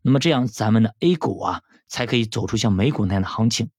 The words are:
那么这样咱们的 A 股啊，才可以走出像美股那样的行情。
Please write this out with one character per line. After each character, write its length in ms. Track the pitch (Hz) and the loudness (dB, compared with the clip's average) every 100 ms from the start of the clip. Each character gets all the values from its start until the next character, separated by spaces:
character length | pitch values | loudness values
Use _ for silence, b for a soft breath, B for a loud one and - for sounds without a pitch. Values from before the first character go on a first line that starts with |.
那 100 | - | 2
么 80 | 135 | 2
这 100 | 165 | 2
样 160 | 139 123 | 0 -2
咱 260 | - 107 | -2 2
们 120 | 113 | 4
的 100 | 113 - | 2 2
A 160 | 170 175 | 0 0
股 260 | 127 95 | -2 -4
啊， 200 | - - b b b | -6 -6 b b b
才 180 | - 120 | -6 -2
可 100 | 123 | 0
以 120 | 113 | 0
走 180 | 113 98 | -4 -4
出 120 | 110 | -2
像 140 | 110 | 0
美 200 | 95 123 | 2 0
股 160 | 147 101 | 0 -2
那 60 | 95 | 0
样 80 | |
的 40 | 95 | -2
行 220 | - 113 | 0 0
情。 220 | - 113 | 0 -6